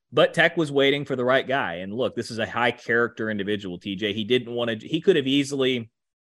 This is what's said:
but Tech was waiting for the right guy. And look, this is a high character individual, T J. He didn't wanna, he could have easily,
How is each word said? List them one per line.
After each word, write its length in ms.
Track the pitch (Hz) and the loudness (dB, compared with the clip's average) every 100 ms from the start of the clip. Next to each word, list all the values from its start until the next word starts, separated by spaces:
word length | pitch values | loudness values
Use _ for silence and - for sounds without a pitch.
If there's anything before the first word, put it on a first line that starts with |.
| _ | _
but 220 | 147 180 | 2 2
Tech 220 | 170 165 170 | 4 2 2
was 160 | 147 | 0
waiting 320 | 139 139 143 | 2 2 2
for 120 | 143 127 | -2 -2
the 80 | |
right 220 | 123 131 113 | 2 2 2
guy. 280 | 135 98 | -2 -2
And 200 | 85 98 | -6 -6
look, 220 | 113 110 117 | -4 -4 -4
this 140 | 113 | -6
is 80 | 113 | -6
a 80 | 107 | -4
high 260 | 117 120 | 0 0
character 580 | - - 117 113 - 110 | 0 0 2 0 -2 -4
individual, 480 | 104 98 104 98 87 | -4 -2 -4 -4 -8
T 180 | 101 98 | -8 -4
J. 160 | 104 | -4
He 120 | 107 | -2
didn't 280 | 104 123 117 | 2 0 0
wanna, 240 | 120 117 110 | -4 -4 -4
he 200 | - 165 | -4 -2
could 160 | 196 165 | 2 2
have 100 | 131 | 4
easily, 640 | 143 135 139 131 123 113 _ _ _ | 0 0 0 0 -2 -6 _ _ _